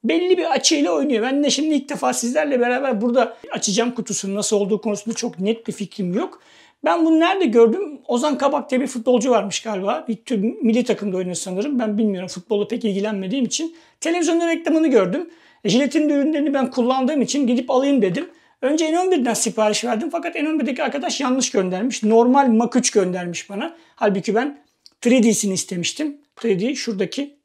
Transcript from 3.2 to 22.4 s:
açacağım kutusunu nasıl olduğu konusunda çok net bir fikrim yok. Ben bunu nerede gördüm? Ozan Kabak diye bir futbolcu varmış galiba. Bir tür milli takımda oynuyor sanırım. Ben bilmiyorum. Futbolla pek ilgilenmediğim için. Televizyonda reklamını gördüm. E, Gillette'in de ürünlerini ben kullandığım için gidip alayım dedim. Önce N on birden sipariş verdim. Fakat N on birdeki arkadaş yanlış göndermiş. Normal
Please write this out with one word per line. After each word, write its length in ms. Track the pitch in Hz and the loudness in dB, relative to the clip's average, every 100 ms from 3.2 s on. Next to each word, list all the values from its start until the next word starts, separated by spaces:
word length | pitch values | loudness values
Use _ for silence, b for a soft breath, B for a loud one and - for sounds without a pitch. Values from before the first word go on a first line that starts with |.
| 240 - - | 0 -4 -10
açacağım 400 | 233 - 196 240 | -6 -2 0 0
kutusunu 440 | 247 - 202 196 196 | -4 -6 -6 -4 -4
nasıl 220 | 202 208 | 0 0
olduğu 240 | 196 208 | 0 -2
konusunda 340 | 220 208 - 220 | -2 -4 -6 -6
çok 240 | 233 165 | -6 -4
net 280 | 196 226 - | -2 -2 -6
bir 60 | |
fikrim 400 | - 185 - 180 | -8 -10 -6 -4
yok. 280 | 190 370 - b b b b 294 | -2 -4 -10 b b b b -2
Ben 200 | 339 320 | 2 4
bunu 140 | 320 | 4
nerede 260 | 339 392 320 | 4 2 4
gördüm? 560 | 226 233 349 359 285 - | 6 6 4 -4 -8 -4
Ozan 300 | 240 302 269 | 0 0 0
Kabak 320 | 277 294 - | 0 0 -2
diye 100 | 254 | -2
bir 60 | 277 | -2
futbolcu 420 | 247 240 247 254 | -2 2 2 4
varmış 320 | 226 202 - | 2 0 -6
galiba. 440 | 226 202 196 294 320 | -6 -4 -2 -4 -4
Bir 80 | 220 | -8
tür 220 | - 226 | -4 -2
milli 460 | 220 415 240 233 | -2 0 2 2
takımda 340 | 254 214 202 180 | 2 -2 -2 -4
oynuyor 180 | 180 175 | -4 -6
sanırım. 440 | 190 185 269 262 | -6 -4 -2 -2
Ben 180 | 220 208 | -2 0
bilmiyorum. 320 | 220 190 185 | 0 -2 -6
Futbolla 380 | - - 202 202 | -12 -4 -2 -2
pek 180 | 240 220 | -2 -2
ilgilenmediğim 600 | 196 208 202 190 269 247 | -2 -2 -4 -4 -2 -2
için. 300 | - 330 B B B | -2 -6 B B B
Televizyonda 480 | - 349 320 330 339 | -2 0 2 2 0
reklamını 400 | 330 330 320 320 | -2 0 2 4
gördüm. 420 | 240 185 262 339 B B B | 4 2 -2 -6 B B B
E, 60 | - | 0
Gillette'in 400 | 226 339 302 302 | 2 2 2 2
de 40 | |
ürünlerini 400 | 285 285 311 302 | 2 2 0 0
ben 180 | 277 254 | 0 0
kullandığım 500 | 254 240 262 254 302 | 0 0 2 0 0
için 260 | - 285 247 | 0 0 2
gidip 240 | 247 262 | 0 2
alayım 300 | 262 277 277 | 0 2 2
dedim. 280 | 196 180 359 b b b | 2 0 -6 b b b
Önce 300 | 262 311 311 | -2 0 0
N 80 | 330 | 0
on 120 | 370 | 2
birden 220 | 349 240 | 2 0
sipariş 520 | 208 226 220 214 208 240 | 0 -2 0 0 0 -2
verdim. 240 | 226 302 | -4 -4
Fakat 260 | 339 349 339 | -6 -6 -4
N 140 | 302 | -2
on 100 | 311 | -2
birdeki 240 | 269 262 | -2 -2
arkadaş 380 | 277 285 294 - | -4 -4 -6 -4
yanlış 300 | 269 262 214 | -2 0 0
göndermiş. 520 | 226 190 180 247 - | 0 -2 -2 -4 -2
Normal 440 | 214 226 247 277 | 4 6 6 6